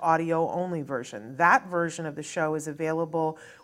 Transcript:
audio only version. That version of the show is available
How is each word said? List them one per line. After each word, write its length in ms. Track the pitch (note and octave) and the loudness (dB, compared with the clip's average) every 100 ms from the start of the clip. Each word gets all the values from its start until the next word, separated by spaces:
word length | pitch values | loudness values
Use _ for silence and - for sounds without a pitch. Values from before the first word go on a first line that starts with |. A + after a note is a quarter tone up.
audio 480 | E3 D#3+ E3 E3 D#3+ | 2 2 2 0 0
only 320 | F3 F3+ E3+ | -2 -4 -4
version. 520 | C#3 C3 B2 G#2+ A2 C3+ | -4 -6 -6 -12 -12 4
That 280 | E3+ C4 F#3+ | 6 6 4
version 360 | F3 E3+ E3 | -2 -2 -2
of 100 | D#3+ | -8
the 80 | D3+ | -8
show 340 | D3+ F3 D#3 D#3 | -6 -2 0 0
is 120 | D3+ | -4
available 680 | D3 D#3 D#3+ E3 E3 D#3 D#3+ - - | -4 -2 -2 -2 0 -2 -4 -14 -20